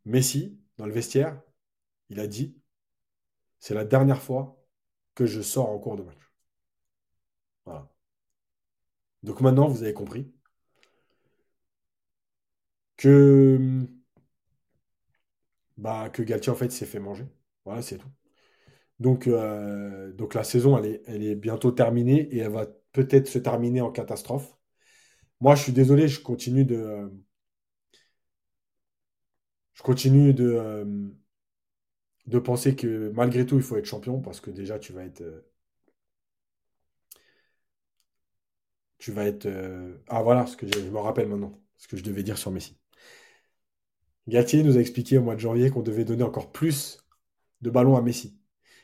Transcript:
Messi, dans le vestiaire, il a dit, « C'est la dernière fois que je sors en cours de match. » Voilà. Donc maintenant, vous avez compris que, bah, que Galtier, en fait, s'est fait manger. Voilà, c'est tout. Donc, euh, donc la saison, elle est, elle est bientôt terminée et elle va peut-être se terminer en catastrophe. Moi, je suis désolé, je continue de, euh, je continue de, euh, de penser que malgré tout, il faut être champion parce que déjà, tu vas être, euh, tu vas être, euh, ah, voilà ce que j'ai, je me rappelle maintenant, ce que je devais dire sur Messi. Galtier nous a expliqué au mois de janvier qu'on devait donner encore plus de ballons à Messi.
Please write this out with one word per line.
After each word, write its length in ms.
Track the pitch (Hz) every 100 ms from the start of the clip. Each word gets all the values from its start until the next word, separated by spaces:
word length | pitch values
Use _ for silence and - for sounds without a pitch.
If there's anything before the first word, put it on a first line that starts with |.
| 107
Messi, 540 | 127 135 143 190 - _ -
dans 100 | 107
le 40 |
vestiaire, 480 | 113 - 135 156 139 _ _ _ _ _ _ -
il 100 | 101
a 60 | 104
dit, « 320 | 104 135 - _ _ _ _ _ _ _ _ _ _
C'est 160 | - 107
la 100 | 107
dernière 380 | 131 139 135
fois 420 | - 131 139 - _ _ _ _ _
que 140 | - 120
je 140 | 107
sors 280 | 101 131 113
en 80 | 104
cours 180 | 113 101
de 60 |
match. » 300 | 90 - _ _ _ _ _ _ _ _ _ _ _ _ _ _ -
Voilà. 220 | - 69 _ _ _ _ _ _ _ _ _ _ _ _ _
Donc 200 | 101 101
maintenant, 260 | 131 131 147
vous 160 | 120
avez 100 | 110
compris 400 | 104 101 110 139 _ _ _ _ _ _ _ _ _ _ _ _ _ _ _ _ _ _ _ _ _ _ _ _ _ _ -
que, 880 | 135 143 139 139 135 131 131 131 123 - _ _ _ _ _ _ _ _ _ _ _ _ _ _ _ _ _ -
bah, 320 | 107 110 107
que 140 | -
Galtier, 280 | 113 110 -
en 40 | 120
fait, 160 | 120
s'est 160 | - -
fait 120 | 101
manger. 280 | 98 101 135 _ _ _
Voilà, 200 | 95 113
c'est 160 | 113 92
tout. 100 | 135 - _ _ _ _ _ _ _ -
Donc, 280 | 123 123 123
euh, 840 | 117 110 104 104 101 101 95 95
donc 200 | 92 107
la 100 | 113
saison, 360 | 110 123 135 127
elle 80 | 107
est, 160 | 107 -
elle 180 | 107
est 120 | 107 104
bientôt 360 | 113 113 123
terminée 500 | 123 117 120 120 147 147
et 80 | 117
elle 120 | 110
va 140 | 110 104 - _
peut-être 360 | - 135 139 135
se 100 | 127
terminer 440 | 123 113 120 127
en 100 | 117
catastrophe. 640 | 120 107 110 - 135 139 _ _ _ _ _ _ _ _ -
Moi, 140 | 131
je 80 | 143
suis 100 | 135
désolé, 360 | 127 131 143 151
je 120 | 135
continue 460 | - 120 123 131 135
de, 100 | 113
euh, 320 | 110 104 101 98 _ _ _ _ _ _ _ _ _ _ _ _ _ _ _ _ _ _ _ _ _ _ _ _ _ _
je 80 |
continue 500 | - 131 135 139 143
de, 180 | 123 123
euh, 580 | 117 110 107 104 101 101 - _ _ _ _ _ _ _ _ _ _ -
de 140 | 117
penser 360 | 120 123 139 135
que 340 | 117 110 107
malgré 360 | 110 123 123 123
tout, 120 | 139
il 40 |
faut 160 | 127 110
être 80 | -
champion 340 | 107 123 131
parce 220 | 104 82
que 80 | -
déjà, 300 | 95 98 107
tu 140 | -
vas 100 | 92
être, 180 | 92 87
euh, 260 | 85 80 _ _ _ _ _ _ _ _ _ _ _ _ _ _ _ _ _ - _ _ _ _ _ _ _ _ _ _ _ _ _ _ _ _ _ _
tu 140 | -
vas 140 | 104 104
être, 200 | 104 104
euh, 500 | 95 92 90 90 - -
ah, 160 | 110
voilà 240 | 113 123 120
ce 100 | -
que 80 | 98
j'ai, 180 | 104
je 60 | 92
me 80 | 107
rappelle 300 | 104 113 104
maintenant, 340 | 101 101 - _ _
ce 100 | -
que 100 | 98
je 60 |
devais 200 | 104 101
dire 160 | 98 101
sur 100 | 101
Messi. 300 | 92 - _ _ _ _ - _ _ _ _ _ _ _ _ _ _ -
Galtier 360 | 117 117 151
nous 140 | 151 123
a 40 |
expliqué 380 | 120 - 117 131
au 20 |
mois 140 | 120 107
de 40 |
janvier 300 | 113 117 131
qu'on 140 | 131
devait 200 | 113 110
donner 200 | 113 117
encore 280 | 113 - -
plus 540 | - 160 139 - - _ _ _ _ _ -
de 80 | 117
ballons 260 | 123 127 127
à 60 |
Messi. 380 | 120 120 - - _ _ _ _